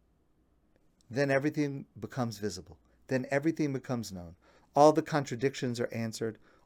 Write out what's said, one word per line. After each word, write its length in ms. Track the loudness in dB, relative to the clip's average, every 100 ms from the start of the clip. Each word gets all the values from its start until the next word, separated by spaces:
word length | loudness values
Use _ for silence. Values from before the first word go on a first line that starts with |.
| _ _ _ _ _ _ _ _ _ _ _
then 180 | -2 2
everything 560 | 2 2 0 -2 -4 -12 -12
becomes 400 | -10 -4 -4 -2
visible. 400 | -6 -6 -12 -20 _ _ -4
Then 200 | -4 0
everything 420 | 0 0 0 -2
becomes 400 | -2 -4 -6 -6
known. 240 | -10 -14 -18 _ _ _ 8
All 160 | 8
the 120 | 8
contradictions 760 | 2 -2 -2 -2 -2 -2 -4 -4
are 140 | -4
answered. 460 | -4 -6 -4 -6 -8 -18 _